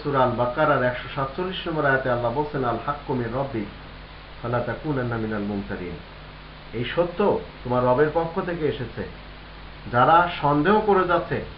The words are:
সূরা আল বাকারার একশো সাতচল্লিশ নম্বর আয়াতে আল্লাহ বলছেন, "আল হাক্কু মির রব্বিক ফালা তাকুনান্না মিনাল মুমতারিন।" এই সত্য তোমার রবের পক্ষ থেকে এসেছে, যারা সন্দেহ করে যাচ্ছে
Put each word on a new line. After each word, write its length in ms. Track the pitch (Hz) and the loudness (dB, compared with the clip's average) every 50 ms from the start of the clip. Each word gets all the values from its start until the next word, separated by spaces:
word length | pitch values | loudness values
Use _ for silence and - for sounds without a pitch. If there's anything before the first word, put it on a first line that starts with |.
সূরা 200 | - 147 135 131 | -2 0 2 4
আল 80 | 127 123 | 4 4
বাকারার 520 | 113 117 120 123 - 156 151 147 143 123 | 4 2 0 0 2 2 4 4 4 4
একশো 260 | 127 123 123 - - - - | 2 2 0 -2 -6 -6 -4
সাতচল্লিশ 540 | 143 135 135 - - 185 185 180 - - 170 | -4 -4 -4 -4 -4 -4 -4 -4 -4 -4 -4
নম্বর 160 | 160 156 143 | -2 0 2
আয়াতে 260 | 139 135 131 - 131 | 4 4 2 2 0
আল্লাহ 220 | 120 120 120 117 | 0 0 0 0
বলছেন, 320 | 120 147 151 - - 139 127 | 0 0 -2 -2 -2 -2 0
"আল 120 | 117 113 110 - | 0 -2 -2 -2
হাক্কু 280 | 143 147 - - - 131 | -4 -4 -4 -4 -4 -2
মির 200 | 123 120 110 113 | -2 -2 -2 -2
রব্বিক 340 | 131 139 127 120 110 101 98 - - - - - - - - - - - - - - | -2 -2 -2 -4 -4 -4 -6 -8 -14 -16 -16 -16 -16 -16 -16 -18 -18 -18 -16 -12 -8
ফালা 180 | - 120 123 120 | -4 -2 -2 0
তাকুনান্না 560 | 120 - 113 - - 151 143 127 123 120 120 | 0 -2 -4 -4 -2 -2 0 0 0 0 0
মিনাল 260 | 113 110 107 107 104 | -2 -2 -2 -2 -2
মুমতারিন।" 540 | 101 101 104 98 98 - 101 87 90 87 85 80 - - - - - - - - - - - - - - | -2 -2 -2 -2 -4 -4 -6 -6 -6 -8 -8 -10 -12 -14 -16 -16 -16 -16 -16 -16 -18 -18 -18 -18 -14 -8
এই 120 | - 113 120 | -6 -4 -4
সত্য 560 | - - 165 175 175 - - 208 180 - - - - - - - | -2 0 0 0 0 2 2 4 4 2 2 -2 -8 -12 -8 -4
তোমার 200 | 123 123 123 127 | 0 2 4 4
রবের 240 | 127 127 143 151 151 151 | 6 6 6 4 4 4
পক্ষ 260 | 170 165 165 - 196 | 0 0 0 -2 -4
থেকে 260 | 180 180 170 170 156 | -2 -2 -2 0 0
এসেছে, 360 | 135 110 - 123 - - - 92 87 - - - - - - - - - - - - - - - - | 0 -2 -2 -6 -8 -6 -8 -8 -8 -10 -14 -14 -16 -16 -16 -16 -16 -16 -16 -16 -16 -16 -14 -6 0
যারা 360 | 120 120 131 147 165 170 175 170 - - | 2 4 6 8 8 8 6 4 0 0
সন্দেহ 400 | 151 143 147 147 147 185 214 220 | 2 2 4 4 6 6 6 6
করে 280 | 214 208 196 190 180 175 | 6 4 4 4 4 4
যাচ্ছে 360 | 175 170 - - 139 110 - - - | 2 2 2 0 -4 -4 -4 -6 -10